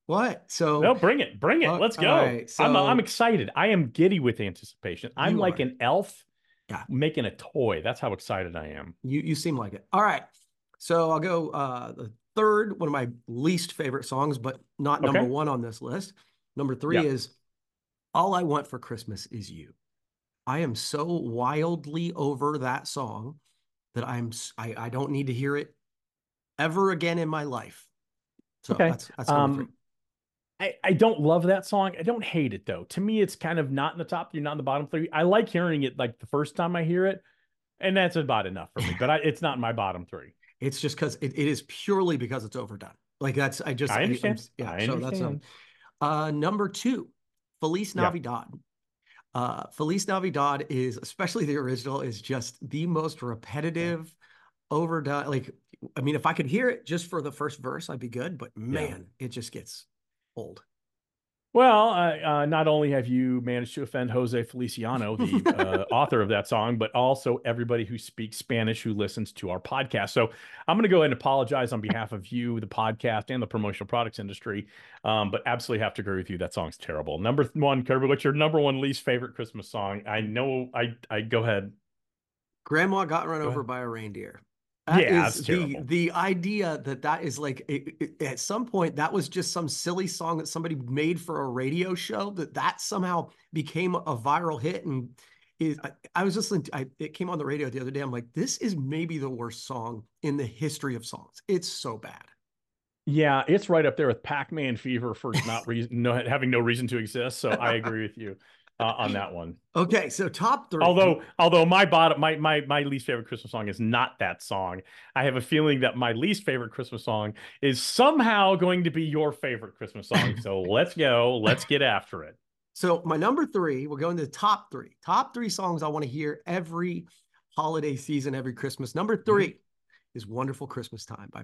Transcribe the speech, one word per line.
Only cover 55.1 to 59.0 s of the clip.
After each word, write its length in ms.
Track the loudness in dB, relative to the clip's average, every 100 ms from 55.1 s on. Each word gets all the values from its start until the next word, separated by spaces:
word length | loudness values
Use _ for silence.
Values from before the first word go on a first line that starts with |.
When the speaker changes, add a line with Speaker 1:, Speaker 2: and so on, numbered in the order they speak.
| -2 -2
Speaker 1:
Like, 220 | -4 -4 -14 _ _ -14 -4
I 60 |
mean, 120 | -2
if 100 | 0 0
I 80 |
could 120 | 0 0
hear 220 | 0 0
it 180 | -2 -4
just 240 | -6 -4
for 100 | -6
the 120 | -6
first 260 | -6 -6 -6
verse, 300 | -8 -8 -8
I'd 80 | -10
be 100 | -8
good. 300 | -6 -8 -8
But 140 | -12 -10
Speaker 2:
Yeah. 60 |
Speaker 1:
man, 440 | -6 -4 -4 -8